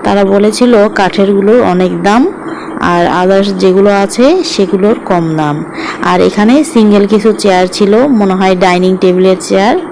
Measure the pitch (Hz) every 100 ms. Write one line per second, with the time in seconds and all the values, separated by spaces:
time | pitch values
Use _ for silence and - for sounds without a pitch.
0 | 214 202 196 202 208 220 247 226 208 208
1 | 185 - 196 196 202 247 196 180 180 170
2 | 175 220 339 - 320 320 - - 175 175
3 | 175 175 185 196 196 190 190 185 202 196
4 | 196 - 262 370 - - 185 196 208 233
5 | - 180 165 156 151 151 165 - - -
6 | 180 180 180 202 214 277 302 233 214 202
7 | 202 214 214 202 202 185 185 - 202 214
8 | 285 226 196 190 190 185 185 180 185 185
9 | 185 180 185 185 - 190 208 349 330